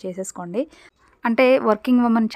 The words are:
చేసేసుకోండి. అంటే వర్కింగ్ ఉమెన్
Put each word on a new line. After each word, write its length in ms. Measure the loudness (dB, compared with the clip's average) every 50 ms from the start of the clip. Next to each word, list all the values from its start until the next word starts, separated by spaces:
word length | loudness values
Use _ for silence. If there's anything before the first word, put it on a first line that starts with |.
| -10
చేసేసుకోండి. 580 | -12 -10 -10 -10 -12 -12 -14 -12 -10 -6 -6 -6 -6 _ -20 -20 -20 _ _ _ _ _ _ -4 -2
అంటే 160 | 0 2 4 4 4 2 2 2
వర్కింగ్ 360 | 0 0 0 0 2 2 2
ఉమెన్ 220 | 2 2 0 0 -2 -2